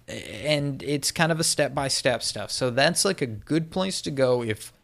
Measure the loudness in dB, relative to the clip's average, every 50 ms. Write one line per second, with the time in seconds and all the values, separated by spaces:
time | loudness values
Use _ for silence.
0 | -14 -12 -12 -10 -10 -10 -10 -4 0 0 2 2 0 -2 -4 -4 -4 -2 -2 -2
1 | -2 -2 2 2 4 4 4 2 0 0 2 2 0 0 0 -2 -2 0 -2 0
2 | 2 2 0 0 -2 -4 -4 -6 -6 -4 -4 -2 0 0 2 4 4 4 4 2
3 | 2 2 2 0 -2 -4 -6 -8 -4 0 0 0 0 -2 -2 -2 -2 -2 -4 -4
4 | -6 -4 0 2 4 4 4 4 2 0 -2 -4 -6 -18 _ _